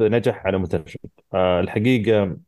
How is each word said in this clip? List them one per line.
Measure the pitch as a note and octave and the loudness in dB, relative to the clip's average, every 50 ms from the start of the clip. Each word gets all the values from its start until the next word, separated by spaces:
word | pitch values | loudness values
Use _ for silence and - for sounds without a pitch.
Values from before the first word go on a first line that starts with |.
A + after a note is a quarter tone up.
نجح | A2+ G#2+ A2+ A#2 G#2 B2+ - - - | 0 2 2 2 0 0 -2 -2 -2
على | F#2+ F#2+ F#2+ | -2 -2 -2
مدرب. | F#2 E2+ - E2+ D#2 - - - - - _ _ _ _ - | -2 -2 -4 -4 -6 -6 -16 -16 -18 -18 _ _ _ _ -2
آه، | F#2+ F#2 F#2 F2+ F2 | 0 2 2 2 0
الحقيقة، | F#2+ F#2 - A2 G#2 B2+ C3 A#2+ G2+ A2+ A2 G#2 G2+ F2+ D2+ - - | 0 -2 -2 0 0 2 2 2 2 2 2 2 2 0 -4 -8 -14